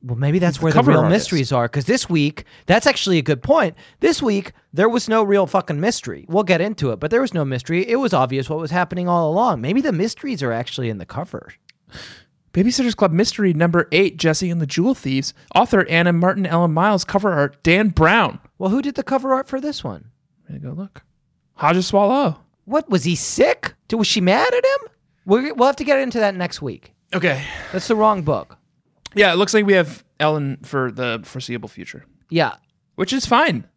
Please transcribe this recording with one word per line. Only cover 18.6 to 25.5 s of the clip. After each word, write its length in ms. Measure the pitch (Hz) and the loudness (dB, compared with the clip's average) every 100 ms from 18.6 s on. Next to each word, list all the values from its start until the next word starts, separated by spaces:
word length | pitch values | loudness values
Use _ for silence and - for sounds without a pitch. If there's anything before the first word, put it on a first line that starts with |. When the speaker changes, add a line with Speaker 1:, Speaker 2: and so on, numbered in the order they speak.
| 190 | -2
Speaker 1:
who 100 | 254 | -2
did 140 | 285 | -2
the 80 | - | -6
cover 320 | - 269 269 | -2 -2 0
art 120 | 262 - | -2 -2
for 140 | 269 | -6
this 240 | 294 - | -6 -8
one? 260 | 123 87 113 _ _ _ - | -10 -12 -16 _ _ _ -18
Speaker 2:
Let 140 | 139 | -14
me 40 | 139 | -12
go 80 | |
look. 280 | 156 196 - _ _ _ _ _ - | -12 -14 -18 _ _ _ _ _ -2
Hodges 320 | 151 180 180 | 2 2 2
Swallow. 520 | 196 202 262 214 147 _ _ | 2 2 2 0 -4 _ _
Speaker 1:
What, 240 | - 294 320 | -4 -4 0
was 160 | 185 | -2
he 100 | 170 | 0
sick? 600 | 170 - - 285 508 - _ - | -4 -4 0 2 2 -6 _ -6
Did, 80 | 226 | -2
was 100 | 202 | 0
she 160 | - | 2
mad 320 | 180 233 494 | 2 2 2
at 100 | 494 | 2
him? 240 | 508 554 453 _ _ _ 185 | 2 0 -6 _ _ _ 0
We're, 260 | 226 285 | 0 0